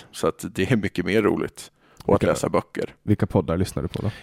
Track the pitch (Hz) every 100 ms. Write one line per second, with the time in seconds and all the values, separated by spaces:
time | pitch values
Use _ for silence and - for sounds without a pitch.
0 | - - 82 - 95 - 98 120 98 -
1 | 87 107 101 85 - - - _ _ _
2 | - 98 95 76 107 92 - - 95 -
3 | - 101 104 104 82 85 92 - 73 -
4 | 107 -